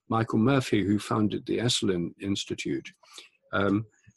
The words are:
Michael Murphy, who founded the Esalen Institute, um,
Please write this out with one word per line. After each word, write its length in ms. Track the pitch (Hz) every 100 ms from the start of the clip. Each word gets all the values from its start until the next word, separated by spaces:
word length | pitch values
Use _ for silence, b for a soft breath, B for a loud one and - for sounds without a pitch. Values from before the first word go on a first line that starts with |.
| _
Michael 300 | 113 117 113
Murphy, 440 | 110 139 123 107 95
who 140 | 104
founded 460 | - 113 104 101 -
the 120 | 98
Esalen 540 | 117 - 107 90 85 -
Institute, 640 | 98 98 - 92 87 67 - - B B B B _
um, 340 | 98 98 101 110 b b